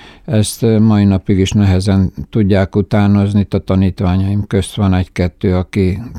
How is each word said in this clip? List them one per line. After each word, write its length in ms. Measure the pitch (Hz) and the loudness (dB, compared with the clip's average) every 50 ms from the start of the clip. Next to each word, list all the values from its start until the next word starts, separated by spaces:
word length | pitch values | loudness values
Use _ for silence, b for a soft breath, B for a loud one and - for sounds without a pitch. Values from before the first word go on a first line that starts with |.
| B B B B B | B B B B B
Ezt, 380 | - 127 107 104 - - - 113 | -4 -2 -2 -2 -2 -4 -2 0
ö, 160 | 113 110 107 | 0 2 4
mai 240 | 110 110 107 101 101 | 4 4 4 4 4
napig 360 | 98 98 92 - - 104 92 | 2 2 0 0 -2 0 0
is 120 | 95 95 | 0 0
nehezen 600 | - 107 101 95 92 92 92 104 95 98 95 - - - 71 - | 2 2 2 2 2 2 0 0 2 2 0 0 -4 -8 -14 -6
tudják 460 | - 117 104 92 104 95 98 - - | -2 -2 0 2 2 0 0 0 -2
utánozni, 640 | 104 95 - - 104 101 101 101 101 98 101 104 104 | -2 -2 0 0 0 2 2 2 2 2 2 0 0
itt 140 | 95 - - | -2 0 -4
a 60 | 98 | -6
tanítványaim 880 | - - 95 95 98 92 87 - 98 90 90 95 98 98 101 104 104 | -2 -2 0 0 0 0 -2 -2 -2 -2 0 -2 -2 -2 -4 -4 -4
közt 280 | - - 98 95 - - | -2 -2 -4 -4 -4 -4
van 180 | 110 101 95 90 | -2 -2 0 0
egy-kettő, 640 | 90 92 - _ - 90 90 - _ - 95 90 | 0 -2 -4 _ -4 -4 -4 -4 _ -2 -2 -2
aki 440 | 90 90 - - 104 95 90 95 107 117 - 82 | -2 -4 -4 -2 -2 -2 0 -2 -4 -8 -12 -16